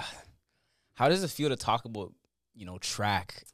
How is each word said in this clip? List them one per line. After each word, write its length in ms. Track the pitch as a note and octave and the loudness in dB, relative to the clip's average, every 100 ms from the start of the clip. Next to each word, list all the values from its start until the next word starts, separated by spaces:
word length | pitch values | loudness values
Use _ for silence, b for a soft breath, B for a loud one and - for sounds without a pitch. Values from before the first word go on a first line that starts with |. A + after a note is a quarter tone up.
| B B B _ | B B B _
<sighs> 500 | _ _ _ _ _ - | _ _ _ _ _ 2
how 120 | C3+ | 4
does 160 | F#3 | 4
it 60 | F3 | 0
feel 180 | - D3 | 0 0
to 60 | B2+ | 0
talk 300 | - A#2 A#2 | 2 0 0
about, 280 | G#2+ F2 - _ _ _ | -8 -10 -14 _ _ _
you 120 | - F2+ | -16 -12
know, 120 | F#2 | -6
track, 640 | - - G#2 F#2+ - - - | -4 0 2 2 0 -10 -20